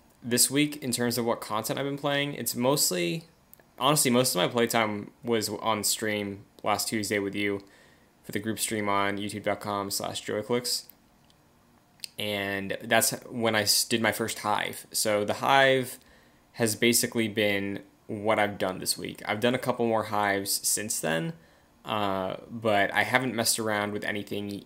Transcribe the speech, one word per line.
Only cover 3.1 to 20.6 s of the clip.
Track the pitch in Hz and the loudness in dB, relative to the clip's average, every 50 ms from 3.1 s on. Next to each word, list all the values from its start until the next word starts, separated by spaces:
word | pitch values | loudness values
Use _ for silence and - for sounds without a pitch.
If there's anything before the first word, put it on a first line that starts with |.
| 170 165 - - _ _ _ _ - - - _ _ - | -4 -6 -8 -12 _ _ _ _ -20 -20 -20 _ _ 0
honestly, | 123 135 151 151 - 135 | 2 4 4 4 4 4
most | 120 123 127 123 - | 4 4 4 2 2
of | 175 175 | 0 0
my | 135 | 0
playtime | 120 120 117 117 - 117 113 107 107 101 104 - - _ - | 2 2 0 2 2 2 2 2 0 -4 -8 -10 -14 _ -4
was | 120 117 110 101 101 | -2 0 0 0 -2
on | 104 - - 110 110 107 98 | -4 -2 -2 0 0 0 0
stream | - - - 113 107 104 104 104 101 98 101 - - _ - - | 0 -2 0 -2 -2 -2 -2 -2 -4 -6 -8 -12 -18 _ -6 -2
last | 110 104 98 - - | 0 0 0 0 -2
Tuesday | 117 113 104 98 110 104 | -2 -2 -2 0 0 0
with | 98 98 98 | 0 0 -2
you | 101 101 101 101 101 - - - - - - - _ _ _ _ _ _ | -2 -2 -2 -2 -4 -6 -12 -20 -20 -20 -20 -20 _ _ _ _ _ _
for | - - | -8 -6
the | 104 | -4
group | 98 113 110 - | -4 -4 -2 -2
stream | - - 117 110 104 101 | -2 -2 -2 -2 0 2
on | 101 101 101 98 101 98 | 2 2 2 2 0 -2
youtube | 104 104 104 107 92 | -4 -6 -6 -4 -2
dot | 101 98 - | -2 -2 -2
com | - 104 101 101 98 98 | -4 -4 -4 -4 -4 -4
slash | - - 107 92 - - - | -4 -4 -4 -4 -6 -6 -6
joyclicks. | - 104 107 104 - 120 120 120 - - - - - - _ _ _ _ _ _ _ _ _ _ _ _ _ _ _ _ _ _ _ _ _ - - - - | -4 -4 -4 -2 -2 -2 -2 -2 -2 -4 -4 -6 -10 -18 _ _ _ _ _ _ _ _ _ _ _ _ _ _ _ _ _ _ _ _ _ -16 -12 -10 -8
And | 107 104 104 101 98 98 101 98 98 98 - - - | -6 -4 -4 -2 -2 -2 -4 -4 -4 -4 -6 -6 0
that's | 107 117 113 107 - 120 - - - | 4 4 6 6 4 0 -4 -8 -10
when | 127 123 113 113 110 | -4 0 0 2 2
I | 107 104 | 4 4
s-, | 104 - - - | 4 2 2 2
did | - 120 113 113 | 2 0 2 2
my | 107 | 2
first | 101 - 113 107 - - | 2 0 -2 -4 -4 -4
Hive. | - 107 104 98 87 92 - - - - | -2 0 0 0 0 -4 -6 -10 -14 -8
So | - - - 110 104 104 104 | -4 -2 0 2 2 2 2
the | 98 - | 0 -2
Hive | - 127 127 135 135 135 135 131 131 123 120 - - - - - - - _ _ _ _ _ _ | 0 2 4 6 6 8 6 6 4 2 -2 -8 -12 -18 -20 -20 -20 -20 _ _ _ _ _ _
has | - 120 110 107 | 0 0 0 2
basically | - 120 120 117 - - - - 120 110 107 | 4 4 4 4 4 2 0 0 -2 -2 0
been | 101 110 107 104 101 98 98 98 98 98 - - _ _ _ - | 0 2 2 2 2 0 -2 -4 -6 -6 -10 -14 _ _ _ -10
what | 113 104 101 107 110 107 | -8 -4 0 0 2 2
I've | 104 101 101 101 | 2 0 0 -2
done | 104 92 92 - | -2 -2 -2 -2
this | - - - - | -4 -4 -4 -4
week. | 92 - - - - | -6 -8 -10 -8 -6
I've | - 107 110 | -6 -2 0
done | 117 120 123 | 2 2 2
a | 127 | 2
couple | - 127 120 - 120 | 0 -2 0 0 2
more | 117 113 110 104 | 2 2 2 0
Hives | - 110 104 104 101 98 98 98 101 - - | 0 0 2 2 2 2 0 0 -2 -2 -2